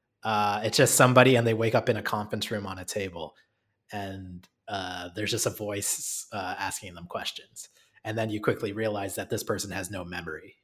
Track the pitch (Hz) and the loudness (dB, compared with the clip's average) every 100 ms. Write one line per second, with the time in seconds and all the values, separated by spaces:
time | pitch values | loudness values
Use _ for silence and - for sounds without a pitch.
0 | _ _ 110 107 104 104 110 - 127 - | _ _ 0 2 2 2 2 6 6 8
1 | 127 127 127 123 117 110 113 120 - 107 | 8 10 8 8 4 2 2 2 2 0
2 | 107 110 104 110 104 107 101 95 92 107 | 0 -4 -4 -6 -4 -6 -6 -10 -8 -6
3 | 95 87 78 - _ _ _ _ - 107 | -6 -8 -12 -14 _ _ _ _ -12 -10
4 | 98 95 92 90 - _ - 101 92 90 | -8 -10 -12 -14 -18 _ -8 -6 -6 -8
5 | 90 101 101 113 - - 104 101 98 - | -10 -6 -2 0 -2 -2 -6 -4 -4 -4
6 | - - - 107 92 95 98 - 101 87 | -4 -8 -8 -8 -6 -4 -6 -6 -10 -14
7 | 87 - - - - - - _ _ _ | -10 -8 -6 -10 -14 -18 -20 _ _ _
8 | 110 110 113 107 107 107 110 104 110 104 | -6 -2 -2 -2 0 0 -2 -2 -2 -2
9 | 98 - 98 107 - 101 101 95 95 98 | -4 -6 -4 -4 -2 -4 -4 -6 -6 -8
10 | 87 90 85 78 - - | -8 -8 -8 -10 -12 -20